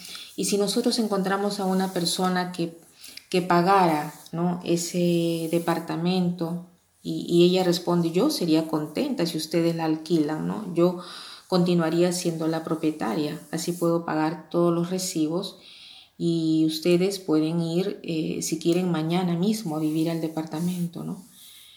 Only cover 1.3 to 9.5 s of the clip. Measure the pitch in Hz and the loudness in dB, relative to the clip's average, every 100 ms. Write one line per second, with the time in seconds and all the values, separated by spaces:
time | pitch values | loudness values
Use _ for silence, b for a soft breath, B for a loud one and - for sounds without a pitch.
1.3 | 196 202 196 185 185 190 180 175 - 185 | 0 0 -2 0 0 0 -2 -2 0 0
2.3 | 180 175 175 170 - - B B B - | 0 -2 -4 -6 -8 -20 B B B -4
3.3 | 180 180 175 175 196 175 151 160 - - | 0 4 4 6 6 6 2 -2 -10 -10
4.3 | 165 175 180 - 170 170 180 175 170 170 | -2 -2 -2 -2 -2 0 0 2 2 2
5.3 | 165 165 170 170 165 170 160 175 185 175 | -2 0 0 0 -2 -2 -2 0 2 0
6.3 | 175 170 175 - _ _ _ 170 160 - | 0 -4 -6 -10 _ _ _ -8 -6 2
7.3 | 170 175 185 180 175 - 175 165 175 294 | 6 6 6 2 2 2 2 2 2 2
8.3 | - 170 156 160 151 151 - 277 240 165 | 2 2 2 2 -2 -2 -4 -2 -2 -2
9.3 | 160 - | -4 -2